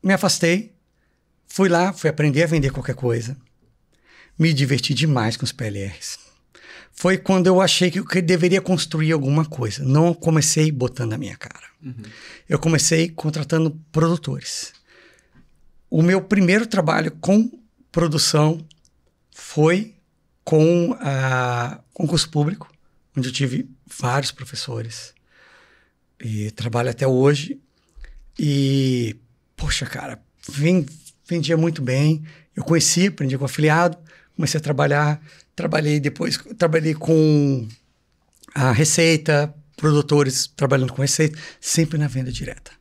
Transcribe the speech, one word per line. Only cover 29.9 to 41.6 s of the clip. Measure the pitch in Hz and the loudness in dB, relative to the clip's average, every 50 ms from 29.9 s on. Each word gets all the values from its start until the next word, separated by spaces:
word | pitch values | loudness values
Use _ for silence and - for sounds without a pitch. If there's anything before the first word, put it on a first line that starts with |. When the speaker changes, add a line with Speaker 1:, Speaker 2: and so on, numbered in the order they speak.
| - - - 139 120 - _ _ _ _ - | -10 -12 -12 -12 -14 -16 _ _ _ _ -18
Speaker 1:
ven-, | - 143 139 147 165 180 185 151 - - - _ - _ _ _ | -12 -6 -2 0 2 2 2 0 -4 -10 -20 _ -20 _ _ _
vendia | - 175 170 156 - 165 | -6 -6 -4 -2 0 0
muito | 160 160 170 165 156 | 2 2 0 -2 -4
bem. | 135 123 127 135 147 156 160 156 156 - - - _ _ _ | -4 -2 0 2 2 2 0 0 -4 -14 -20 -20 _ _ _
Eu | - - | -12 -2
conheci, | - 165 165 - - - 175 180 | 0 0 2 2 2 2 2 0
aprendi | 202 - - 147 131 135 | 0 0 -2 -4 -4 -2
com | 131 139 | -4 -4
afiliado, | 131 - - 151 151 151 165 175 180 165 - - - - _ _ _ _ | -6 -2 0 2 2 4 4 2 2 0 -4 -18 -20 -20 _ _ _ _
comecei | - 160 143 - 156 | -4 -4 -2 -2 -4
a | |
trabalhar. | 156 151 147 131 147 143 143 143 151 147 151 151 - - - - _ _ _ | -2 -2 -2 0 0 2 2 2 2 0 0 -4 -6 -20 -20 -20 _ _ _
Trabalhei | - 165 165 156 156 151 151 151 151 | -8 -6 -2 -2 0 0 0 0 0
depois, | 139 143 139 - 165 170 151 - - - - | 0 -2 -4 -4 -4 -4 -4 -6 -10 -16 -4
trabalhei | - 175 165 156 165 156 160 156 | -2 0 2 2 2 0 0 -4
com | 156 - - 165 156 156 156 151 147 143 139 139 127 113 107 113 _ _ _ _ _ _ _ _ _ _ _ _ _ - - - | -2 0 2 4 4 6 6 4 4 4 2 0 -2 -4 -8 -14 _ _ _ _ _ _ _ _ _ _ _ _ _ -20 -10 -4
a | 139 131 131 | 0 2 2
Receita, | 117 107 156 147 - - 165 165 160 151 156 - 151 143 147 151 - - - _ _ | 4 2 2 2 2 2 4 4 4 2 2 0 0 0 0 -2 -6 -16 -20 _ _
produtores | - - 156 151 147 147 147 147 147 143 135 131 - - | -2 0 2 2 2 2 4 2 2 2 2 0 -4 -6
trabalhando | - _ - 143 131 143 135 131 127 - | -6 _ -2 0 2 2 2 0 -2 -2
com | - | -4
Receita, | 135 131 - - 156 151 156 - - - - | -2 -2 2 2 0 0 0 -6 -18 -20 -20
sempre | _ | _